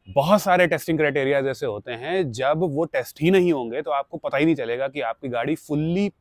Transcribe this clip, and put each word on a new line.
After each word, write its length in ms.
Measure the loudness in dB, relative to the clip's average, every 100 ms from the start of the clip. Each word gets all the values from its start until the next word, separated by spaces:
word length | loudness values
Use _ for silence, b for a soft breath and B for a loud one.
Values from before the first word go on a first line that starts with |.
| -4
बहुत 340 | 0 4 4
सारे 240 | 4 4 4
टेस्टिंग 320 | 2 0 2
क्राइटेरिया 400 | 2 2 2 2
ऐसे 260 | 0 -2 -6
होते 260 | -6 -8
हैं 360 | -10 -4 -2 -2
जब 280 | -2 0 0
वो 200 | 0 -2 -2
टेस्ट 340 | -2 -6 0
ही 80 | 4
नहीं 220 | 4 4
होंगे 300 | 0 -2 -6
तो 80 | -4
आपको 260 | -4 -4 -8
पता 180 | -2 2
ही 80 |
नहीं 100 | 2
चलेगा 340 | 2 -2 -4 -4
कि 120 | -4
आपकी 260 | -6 -6 -6
गाड़ी 280 | -4 -4 -6
fully 520 | -4 -4 0 0 -2 -6